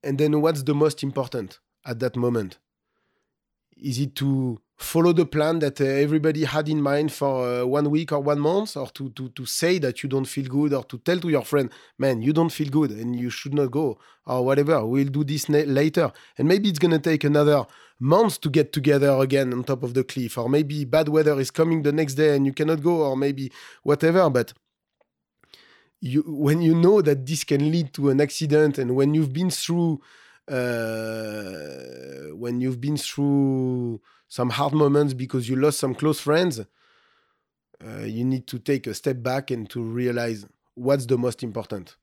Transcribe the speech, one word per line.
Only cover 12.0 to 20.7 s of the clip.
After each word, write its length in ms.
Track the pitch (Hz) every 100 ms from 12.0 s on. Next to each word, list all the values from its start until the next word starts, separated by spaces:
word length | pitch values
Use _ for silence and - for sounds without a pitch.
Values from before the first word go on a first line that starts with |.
| 135 120
you 100 | 120
don't 200 | 156 165
feel 160 | - 151
good 240 | 143 147
and 260 | 104 117 123
you 120 | 123
should 220 | 113 143
not 200 | 147 135
go," 260 | 135 151 107 _ _ -
or 180 | 127
whatever, 420 | 127 139 143 156 110
"We'll 220 | 131 139
do 160 | 139
this 240 | 143 147 -
na-, 160 | 151 147
later." 460 | 135 156 165 143 - - -
And 80 | 143
maybe 220 | 190 208
it's 100 | 156
gonna 220 | 175 160
take 240 | 165 151
another 420 | 147 147 147 147 110 - - _
month 440 | 127 175 226 -
to 80 | 156
get 240 | 147 147
together 420 | - 143 143 139 135
again 320 | 135 139 131
on 100 | 123
top 180 | 127 131
of 120 | 123
the 100 | 127
cliff, 320 | 127 - 120 -
or 100 | 117
maybe 360 | 143 147